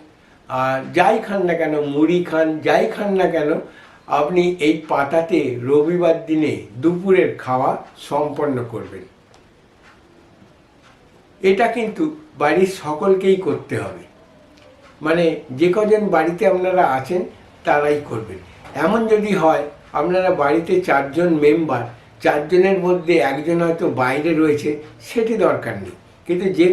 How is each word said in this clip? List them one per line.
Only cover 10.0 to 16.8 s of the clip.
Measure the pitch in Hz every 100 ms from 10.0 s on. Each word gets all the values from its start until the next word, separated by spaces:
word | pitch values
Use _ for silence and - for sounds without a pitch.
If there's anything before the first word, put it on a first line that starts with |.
| _ _ _ _ - _ _ _ _ _ _ _ _ _
এটা | 190 202 226 240
কিন্তু | 214 175 156 - - 139
বাড়ির | 147 170 190 -
সকলকেই | 151 151 196 190 190 185 147
করতে | - - 113
হবে, | - 87 - - - - - - - - - -
মানে | 151 170 165 151 - 131
যে | 175 208
কজন | 208 214 196
বাড়িতে | 165 165 175 196
আপনারা | 185 185 185